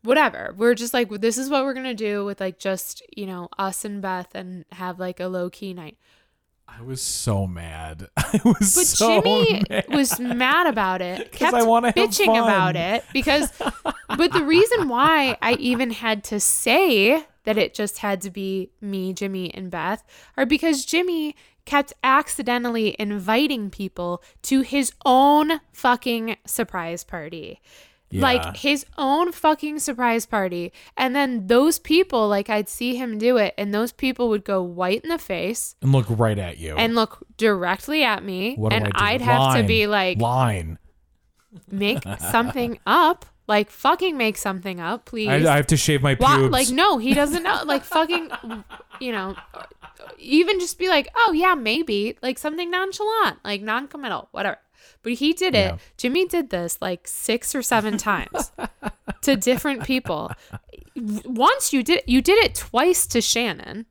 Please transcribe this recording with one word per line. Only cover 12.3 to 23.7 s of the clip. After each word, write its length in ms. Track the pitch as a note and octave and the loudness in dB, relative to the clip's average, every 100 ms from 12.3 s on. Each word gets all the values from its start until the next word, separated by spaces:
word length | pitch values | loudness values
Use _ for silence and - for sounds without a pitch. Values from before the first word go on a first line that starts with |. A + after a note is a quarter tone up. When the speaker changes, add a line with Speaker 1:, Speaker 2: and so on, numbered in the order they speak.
| A3+ | 4
Speaker 1:
about 340 | A#3 G3 F#3 F3+ | 4 4 2 0
it 280 | E3+ A3 - | -2 -2 -2
because, 400 | C4+ D4+ D4 C#4+ - D4 - | -2 2 2 0 -4 -8 -6
Speaker 2:
<laughs> 340 | - - - B3 | -8 -8 -8 0
Speaker 1:
but 160 | E4+ | 2
the 100 | F#4 | 2
reason 440 | D4 E4 A4+ A#4 D#4 | 4 4 4 2 0
why 500 | A#3+ D4 D#4+ C4 A3+ | 2 4 4 2 0
I 100 | A3+ | -2
even 360 | B3+ B3 A#3+ B3 | 0 0 0 -2
had 340 | A3 A3+ G#3+ | -2 -4 -4
to 160 | - G#3 | -4 -2
say 840 | - - - C#4 F#4+ A3 G3+ D#4 D4+ _ | 0 0 2 4 4 4 4 2 -2 _
that 120 | - G#3+ | -2 0
it 160 | F3 | 0
just 240 | - G#3 - | -2 -6 -4
had 220 | G#3 G3 | -4 -4
to 80 | G3 | -6
be 400 | F#3+ F#3+ F#3+ F#3 _ | -8 -6 -6 -8 _
me, 320 | G#3 G3 F#3 | -8 -6 -6
Jimmy, 420 | F3+ G3 F#3+ F3+ | -6 -6 -6 -8
and 160 | - F#3 | -10 -10
Beth 320 | E3+ E3 A3 _ - - - | -6 -4 -6 _ -20 -14 -2
are 80 | |
because 400 | C4 D4 E4 C#4 | 0 2 2 0
Jimmy 520 | - E4 F4+ E4 D4+ - _ _ | 0 -2 0 -2 -4 -8 _ _
kept 280 | - C#4+ C#4 - | 0 0 0 -2
accidentally 960 | C4 C4+ D4 - A#3+ B3 A#3+ A#3 G#3+ - | 2 2 2 -6 -2 -2 0 0 -2 -2
inviting 720 | G#3 G#3 F#3 A3+ D4 C4 G3+ | -6 -4 0 2 2 -2 -6